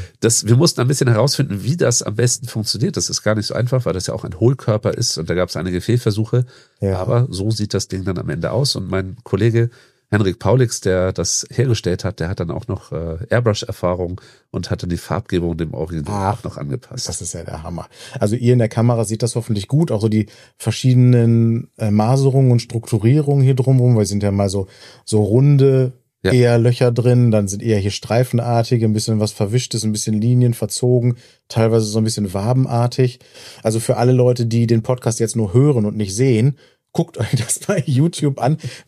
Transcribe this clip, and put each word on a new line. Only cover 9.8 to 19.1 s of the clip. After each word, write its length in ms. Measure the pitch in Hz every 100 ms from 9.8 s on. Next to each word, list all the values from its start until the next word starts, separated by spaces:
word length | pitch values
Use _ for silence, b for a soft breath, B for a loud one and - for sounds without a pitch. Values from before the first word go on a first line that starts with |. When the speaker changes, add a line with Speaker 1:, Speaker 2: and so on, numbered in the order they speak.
| b b b
Speaker 1:
Henrik 240 | 104 98 87
Paulix, 440 | 95 127 120 -
der 280 | 101 92 92
das 320 | 92 85 - -
hergestellt 540 | - 131 110 - 92
hat, 160 | 92 -
der 80 | 82
hat 100 | 95
dann 120 | 85
auch 180 | 76 -
noch, 240 | 95 -
äh, 240 | 76 82 82 -
Airbrush-Erfahrung 920 | 113 117 101 - - 87 90 90 90 B B B
und 200 | 90 87
hat 120 | -
dann 80 | 90
die 80 | 85
Farbgebung 580 | - 82 - 90 85 82
dem 160 | 80
Original 640 | - 85 82 73 104 95
Speaker 2:
Ach, 60 | 104
Speaker 1:
auch 40 |
noch 120 | 85 -
angepasst. 500 | 71 120 - - -
Speaker 2:
das 140 | 87
ist 100 | 87
ja 120 | 87
der 180 | 82 80
Hammer. 260 | 82 85 - B B 127
Also 160 | 101 120
ihr 160 | 120
in 60 | 123
der 100 | 110
Kamera 380 | - 117 117
seht 160 | 104